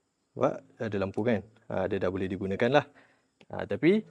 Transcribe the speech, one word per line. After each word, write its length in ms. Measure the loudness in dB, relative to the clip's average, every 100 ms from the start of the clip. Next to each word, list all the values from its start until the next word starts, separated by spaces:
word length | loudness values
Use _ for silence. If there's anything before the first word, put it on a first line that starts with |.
| _ _ _
Nampak? 320 | -2 -2 -2 -10 -8
Ada 160 | -4 -2
lampu 240 | -2 0
kan? 240 | 0 0 -2 _ -6
Ah, 160 | -2
dia 160 | -2 0
dah 80 | -2
boleh 160 | -2
digunakan 560 | -4 -4 -4 0 2 2
lah. 80 | 0 -6 _ _ _ _ -14
Ah, 160 | -10 -6
tapi 400 | 0 4 4 0